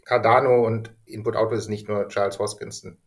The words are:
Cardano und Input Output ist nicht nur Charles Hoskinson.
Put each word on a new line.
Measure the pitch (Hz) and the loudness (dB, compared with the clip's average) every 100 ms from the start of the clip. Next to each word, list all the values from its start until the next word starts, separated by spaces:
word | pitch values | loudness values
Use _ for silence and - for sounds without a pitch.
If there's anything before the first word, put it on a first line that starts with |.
Cardano | - 123 110 120 135 123 117 | 0 2 6 6 6 4 2
und | 113 110 - - | -2 -6 -16 -18
Input | 107 113 - | -8 -4 -2
Output | 110 95 | 0 -2
ist | 104 | -4
nicht | 104 - | -8 -4
nur | 104 101 | -4 -4
Charles | 101 98 - | -2 -2 -2
Hoskinson. | 101 - 101 - - - | -6 -8 -12 -14 -16 -20